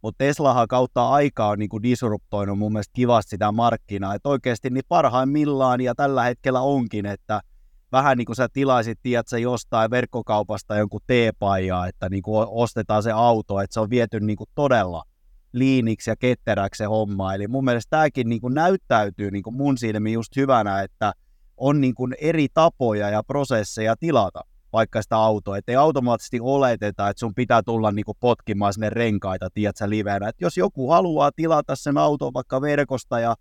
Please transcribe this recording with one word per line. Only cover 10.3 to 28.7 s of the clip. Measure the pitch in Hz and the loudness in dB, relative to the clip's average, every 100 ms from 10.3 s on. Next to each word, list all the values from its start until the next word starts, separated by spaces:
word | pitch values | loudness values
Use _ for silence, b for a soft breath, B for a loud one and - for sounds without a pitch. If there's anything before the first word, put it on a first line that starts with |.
| 107 101 104 - 104 | 0 0 -6 -4 -2
jonkun | 107 107 - | -2 -4 0
teepaijaa, | 123 113 107 101 95 92 90 90 | 2 2 0 0 0 0 -2 -4
että | - 98 | -6 -6
niinku | 98 95 107 | -6 -2 0
o-, | 110 | 0
ostetaan | 110 117 - 107 107 | 0 -2 -2 0 0
se | 107 | 0
auto, | 107 120 113 104 98 | 2 4 2 0 -4
että | 98 | -2
se | - | -2
on | 107 | 0
viety | 120 117 113 | 0 0 -2
niinku | 107 104 - | -2 -4 -8
todella | - 143 120 92 82 - _ _ - _ | -2 2 2 0 -4 -14 _ _ -20 _
liiniksi | 123 135 131 120 110 - | 0 2 2 2 -2 -4
ja | 110 | -2
ketteräksi | 127 120 - 101 98 - | 0 -2 -2 -2 -2 -4
se | |
homma. | 104 110 107 98 95 | -2 -2 -2 -4 -4
Eli | 98 104 | -4 -4
mun | 131 | -2
mielestä | 135 120 - | 0 0 0
tääkin | 156 156 135 117 | 0 2 0 -2
niinku | 117 123 | -2 -2
näyttäytyy | 135 170 190 - 117 104 92 101 | 0 2 2 2 0 0 -4 -6
niinku | 98 98 | -6 -8
mun | 123 139 135 | -4 -2 0
silmin | 117 107 107 | -2 -2 -2
just | 113 113 135 | -2 -4 -2
hyvänä, | 135 123 104 98 | 2 2 2 -2
että | 98 _ 107 - _ _ _ - | -4 _ -4 -4 _ _ _ -4
on | 131 147 | 0 2
niinku | 131 117 123 127 | 2 -2 -6 -4
eri | 151 165 139 | -2 0 0
tapoja | - 165 - 123 104 104 | 4 2 2 -2 0 0
ja | 107 | -2
prosesseja | 107 143 139 117 104 - 110 113 | -2 -4 0 0 -2 -2 0 0
tilata | 165 139 95 - - _ _ | 2 2 2 -4 -18 _ _
vaikka | 110 110 113 | -2 0 -2
sitä | 104 113 | 0 2
autoa, | 110 107 98 98 | 2 2 -2 -8
ettei | 101 123 | 0 4
automaattisesti | 156 143 123 117 - 123 | 4 4 0 0 -2 -6
oleteta, | 120 139 135 139 104 98 101 | 0 2 2 2 -2 -2 -2
että | 101 | -2
sun | 117 | -6
pitää | 101 123 120 | -4 2 2
tulla | 110 113 110 | 2 0 0
niinku | 101 104 104 | -2 -6 -2
potkimaan | 123 117 - 101 101 | 0 0 -2 0 0